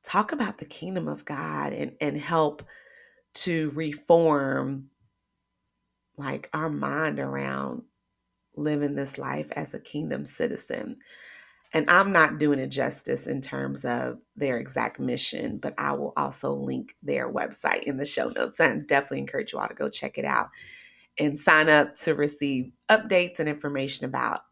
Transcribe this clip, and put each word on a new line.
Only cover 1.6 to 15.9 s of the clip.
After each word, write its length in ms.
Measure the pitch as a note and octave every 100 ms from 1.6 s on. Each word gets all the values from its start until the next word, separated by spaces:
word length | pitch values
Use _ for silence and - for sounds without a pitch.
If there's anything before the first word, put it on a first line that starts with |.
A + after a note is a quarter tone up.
| C#3+
and, 240 | - D3 -
and 180 | D3 C#3+
help 440 | D3 E3+ D3+ D3 - - - - - _ _
to 360 | - F#3 E3 D#3
reform, 1160 | C#3 D#3+ D3 - E3+ D#3+ D3 C3+ C3+ C3+ C#3 C3+ _ _ _ _ _ _ _ _ _ _ _ _ -
like, 340 | C#3 C3+ -
our 160 | D#3 D#3+
mind 480 | D3 C#3 C#3 D#3 C#3+
around 640 | C3+ C#3 C3+ C3+ C#3 - - _ _ _ _ _ _ -
living 380 | D3 D3 D3
this 240 | C#3+ C#3 -
life 320 | C3+ C#3 D3 D3
as 180 | D3+
a 60 | -
kingdom 460 | - D3 D#3 C#3 D3
citizen. 720 | - - - - - - - _ - - - - _ _
And 140 | D#3+ D3
I'm 220 | F3 G3
not 260 | F#3 D3+ D3+
doing 200 | D3+ C#3
it 100 | C3+
justice 580 | C3+ B2+ - - B2 C3
in 140 | C3+
terms 440 | C3 C3+ C3+ C#3
of 340 | C3 A#2+ B2+ B2 _ -
their 220 | C#3+ A#2+
exact 420 | B2+ - A2+ -
mission, 580 | C3 A#2+ - - - -
but 160 | C#3 -
I 140 | C#3+